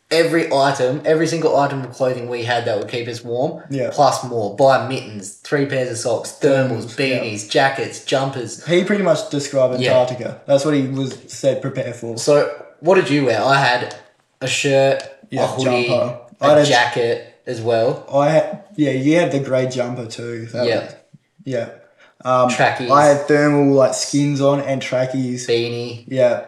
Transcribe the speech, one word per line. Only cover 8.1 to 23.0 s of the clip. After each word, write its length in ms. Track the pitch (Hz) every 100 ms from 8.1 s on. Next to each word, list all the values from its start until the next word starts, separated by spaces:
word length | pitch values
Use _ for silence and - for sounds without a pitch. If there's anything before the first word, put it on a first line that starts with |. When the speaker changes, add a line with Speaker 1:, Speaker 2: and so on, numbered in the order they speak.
| 139 135 - 110 -
Speaker 2:
He 180 | - 175
pretty 180 | 190 202
much 260 | 185 156 -
described 500 | 147 - 135 127 123
Speaker 1:
Yeah. 100 | 123
Speaker 2:
Antarctica. 500 | 127 123 120 117 - -
That's 180 | 139
what 80 | 151
he 140 | 147 131
was 300 | 135 131 - -
said 340 | - 139 127
prepare 320 | 139 - 123
for. 240 | 113 117 113
Speaker 1:
So 340 | - 147 127 - - _
what 140 | 151
did 160 | 190 139
you 160 | 147 131
wear? 160 | 117
I 120 | 120 139
had 380 | 131 123 - - - _ _ _
a 60 | 131
shirt, 560 | - 143 135 135 135 - - -
Speaker 2:
Yeah, 160 | 135
Speaker 1:
a 20 | 135
hoodie, 400 | - 131 123 120
Speaker 2:
jumper. 300 | 117 120 - - -
Speaker 1:
a 40 | 143
Speaker 2:
I 20 |
had 100 | 151
a 40 |
Speaker 1:
jacket 640 | 143 123 120 - 117 - - _ -
as 140 | 117
well. 460 | 113 113 117 151 -
Speaker 2:
I 200 | 139 147
had, 300 | - - - -
yeah, 160 | - 147
you 240 | 131 139 165
had 120 | 165
the 80 | 139
grey 280 | 131 131 127
jumper 400 | 123 120 127 131
too. 400 | - 120 117 113
That 120 | 117 120
Speaker 1:
Yeah. 100 | 110
Speaker 2:
was, 140 | - - _ _ _ _
yeah. 220 | - 123 110 - _ _ _ _
Um, 240 | 127 127 123
Speaker 1:
Trackies. 420 | 117 127 - 123
Speaker 2:
I 140 | 139